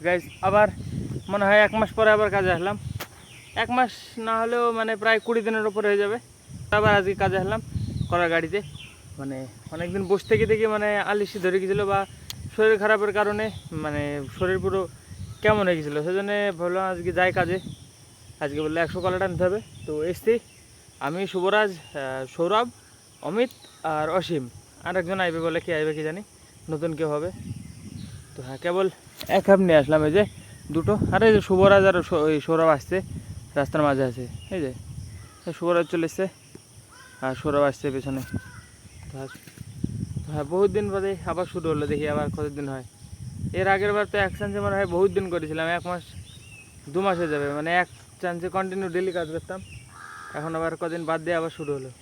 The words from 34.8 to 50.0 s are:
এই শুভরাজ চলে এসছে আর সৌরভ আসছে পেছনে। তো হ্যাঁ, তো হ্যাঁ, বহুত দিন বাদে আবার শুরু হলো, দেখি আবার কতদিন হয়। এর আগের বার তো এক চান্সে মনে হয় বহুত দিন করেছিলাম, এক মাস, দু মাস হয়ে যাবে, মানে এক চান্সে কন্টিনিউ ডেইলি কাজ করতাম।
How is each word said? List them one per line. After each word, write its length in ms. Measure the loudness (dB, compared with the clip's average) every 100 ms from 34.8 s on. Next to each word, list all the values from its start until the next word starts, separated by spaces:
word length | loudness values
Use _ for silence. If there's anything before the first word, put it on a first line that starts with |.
| -14 -14 -14 -16 -18 -14 -12
এই 60 | -4
শুভরাজ 280 | 2 2 2
চলে 140 | 0 -2
এসছে 160 | -2 -6 -6 -20 -20 -20 -20 -20 -20 -20 -8
আর 140 | -6 -4
সৌরভ 220 | 0 2 2
আসছে 220 | 0 -6 -4
পেছনে। 260 | -6 -8 -6 -8 -10 -20 -20 -20 -20 -20 -16
তো 80 | -14
হ্যাঁ, 100 | -14 -16 -20 -20 -18 -8 -6 -6 -8 -8 -6
তো 60 |
হ্যাঁ, 120 | -6
বহুত 260 | -2 2 2
দিন 180 | 2 -2
বাদে 220 | -2 -2 -4 -6
আবার 140 | -4 -4
শুরু 160 | -4 -2
হলো, 180 | -2 0
দেখি 140 | -2 -2
আবার 140 | -2 -4 -4
কতদিন 300 | -6 -6 -8
হয়। 100 | -8 -12 -20 -20 -14 -14 -8 -6
এর 140 | -2 2
আগের 260 | 2 2 0
বার 100 | 0
তো 60 | 0
এক 200 | 0 -2
চান্সে 200 | -6 -2 -2
মনে 100 | 0
হয় 80 | 0 2
বহুত 160 | 2 2
দিন 120 | -2
করেছিলাম, 340 | -4 -4 -4 -2 -2
এক 60 | -4
মাস, 140 | -8 -8 -18 -18 -20 -20 -20 -20 -20 -6
দু 60 | 0
মাস 160 | 0 0
হয়ে 140 | 0
যাবে, 200 | 0 -2 -4
মানে 120 | 0 0
এক 60 | 0 -6 -20 -8
চান্সে 280 | -6 -4 -4
কন্টিনিউ 400 | -2 -2 -4 -2
ডেইলি 220 | -2 -2
কাজ 160 | -4 -4 -6
করতাম। 240 | -8 -14 -12 -18 -20 -20